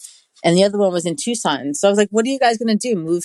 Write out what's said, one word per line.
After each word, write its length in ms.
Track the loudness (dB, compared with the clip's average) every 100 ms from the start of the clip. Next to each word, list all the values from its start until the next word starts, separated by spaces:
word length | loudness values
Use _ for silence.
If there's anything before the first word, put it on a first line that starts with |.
| -20 -20 _ _
and 140 | 2 4
the 60 |
other 140 | 4 2
one 140 | 0
was 140 | 0 -4
in 100 | -4
Tucson. 580 | -4 -4 -2 -4 -4
So 140 | 0 2
I 40 |
was 60 | 2
like, 120 | 2
"What 160 | 0 -2
are 40 |
you 100 | 0
guys 180 | 0 0
gonna 180 | 0 -2
do? 200 | 0 -2
Move 280 | -2 -4